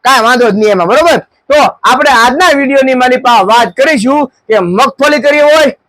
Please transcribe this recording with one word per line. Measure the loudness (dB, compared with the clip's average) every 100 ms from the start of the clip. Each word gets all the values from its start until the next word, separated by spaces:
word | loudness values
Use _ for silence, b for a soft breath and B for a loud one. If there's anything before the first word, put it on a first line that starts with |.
કાંઈ | 0 0
વાંધો | 0 0 0
જ |
નહીં | 0 0
એમાં, | 0 0
બરોબર? | 0 2 0
તો | -4 _ _ 0 0 -2
આપણે | -2 0 0
આજના | 2 0 0 0 0
વીડિયોની | 0 0 0
મારી | 0 0 0
પાસે | 0 0
વાત | 2 0 0
કરીશું | -2 -2 0 -2 -2 -4
કે | _ -4 -2
મગફળી | -2 -2 -2 -2 -2 0
કરી | 0 0
હોય | 2 2 0 -4